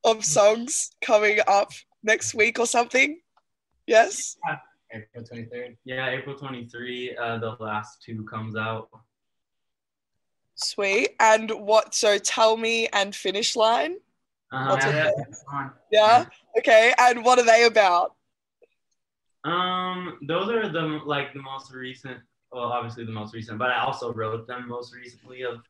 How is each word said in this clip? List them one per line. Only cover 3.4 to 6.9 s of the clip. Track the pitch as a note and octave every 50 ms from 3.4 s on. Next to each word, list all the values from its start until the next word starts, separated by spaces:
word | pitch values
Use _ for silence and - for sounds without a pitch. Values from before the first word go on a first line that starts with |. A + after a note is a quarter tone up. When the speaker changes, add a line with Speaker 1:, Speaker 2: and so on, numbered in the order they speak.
| _ _ _ _ _ _ _ _ _
Speaker 1:
Yes? | - A#3 A3 A#3 F#4+ G4+ - - - - _ - - D3+ C#3+ - _ _ _ _ _ A2+
Speaker 2:
April | A2 G#2+ _ _ A#2+ A#2
twenty-third. | - A#2+ A#2 A2+ A2+ B2 B2 B2 B2 A#2 _ _
Speaker 3:
Yeah, | C3 C3 B2+ C3 B2+
April | B2+ C3 C3 C#3+ C3+
twenty-three, | - C#3+ C3+ C3 A#2+ A#2+ A#2 - A#2+ A#2+ B2